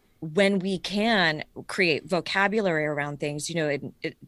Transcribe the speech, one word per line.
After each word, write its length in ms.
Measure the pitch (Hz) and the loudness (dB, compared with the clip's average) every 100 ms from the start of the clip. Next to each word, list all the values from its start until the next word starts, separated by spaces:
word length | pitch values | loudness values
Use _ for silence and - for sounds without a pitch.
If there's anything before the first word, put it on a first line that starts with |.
| _ - | _ -12
when 400 | 160 160 196 202 | -4 2 4 2
we 180 | 185 180 | 0 -4
can 640 | - 202 226 214 165 151 - - - | -4 -2 2 4 2 0 -6 -14 -8
create 380 | - 180 147 156 | 0 2 2 0
vocabulary 800 | 175 156 196 202 220 196 156 151 | -2 0 2 2 2 2 2 0
around 320 | 147 147 143 | -2 -4 -4
things, 300 | 147 147 143 | -4 -4 -4
you 60 | 165 | -2
know, 100 | 151 | 0
it, 140 | 135 - - | -2 -6 -8
it, 120 | 160 - | -10 -8